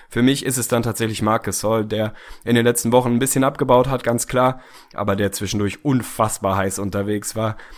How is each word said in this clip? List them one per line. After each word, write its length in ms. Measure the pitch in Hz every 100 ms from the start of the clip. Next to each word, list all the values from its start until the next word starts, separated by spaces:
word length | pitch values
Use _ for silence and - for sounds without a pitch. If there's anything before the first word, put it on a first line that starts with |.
| -
Für 120 | 123
mich 240 | 127 135 -
ist 140 | 123
es 80 | -
dann 160 | 120
tatsächlich 400 | 113 107 113 104
Marc 220 | 107 113 104
Gasol, 400 | - 107 113 110
der 280 | 110 107 - - - 113
in 80 |
den 120 | 117 120
letzten 260 | 117 117
Wochen 220 | 127 123
ein 60 | 117
bisschen 240 | 131 131
abgebaut 440 | 135 - 135 123 127
hat, 160 | 131
ganz 240 | 117 120 -
klar, 340 | 123 127 - - - -
aber 220 | - 104 98
der 160 | 101
zwischendurch 520 | - 98 104 101 -
unfassbar 720 | 147 127 - - 107 - 98 98
heiß 220 | 95 98
unterwegs 580 | 98 101 101 104 - 110
war, 220 | 110 - -